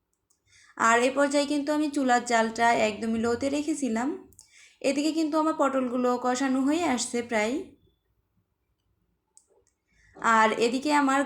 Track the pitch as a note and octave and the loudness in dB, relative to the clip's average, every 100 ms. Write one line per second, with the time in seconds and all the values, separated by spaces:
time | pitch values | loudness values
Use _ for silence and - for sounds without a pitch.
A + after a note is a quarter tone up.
0 | _ _ _ _ _ _ - - A3+ A#3 | _ _ _ _ _ _ -12 0 4 4
1 | B3+ C4 C#4+ C#4+ C#4 D4 C#4+ D4+ D4+ D4 | 2 2 2 2 0 -2 -2 -2 -2 0
2 | B3+ A#3+ A#3+ A3+ A3+ A#3 A#3 A#3 A3 G3+ | 2 2 2 0 0 2 2 2 0 -2
3 | A3+ A3+ A#3 A#3+ C#4 C#4+ D4 D4 B3 A3+ | -4 -2 -2 -2 -2 -4 -4 -4 -4 -2
4 | C4 F#4+ - - - - - - - C#4+ | -4 -6 -12 -20 -20 -20 -20 -6 -2 0
5 | D#4 D#4 D#4 D#4 D#4 D4+ C#4 C4+ B3+ B3 | 0 0 0 0 0 0 0 0 -2 -2
6 | B3 B3 B3 B3 C4+ C4 C4+ D#4+ E4 B3 | 0 0 -2 -2 0 0 0 0 0 -2
7 | - A#3+ A#3 A3+ G#3+ D4+ F#4+ - _ _ | -4 -6 -4 -2 -2 -4 -8 -18 _ _
8 | _ _ _ _ _ _ _ _ _ _ | _ _ _ _ _ _ _ _ _ _
9 | _ _ _ _ _ _ _ _ _ _ | _ _ _ _ _ _ _ _ _ _
10 | _ - - A3+ A3 G#3+ A#3 C4 D4 D4 | _ -4 2 4 4 2 0 0 0 0
11 | C#4 C#4 | 2 0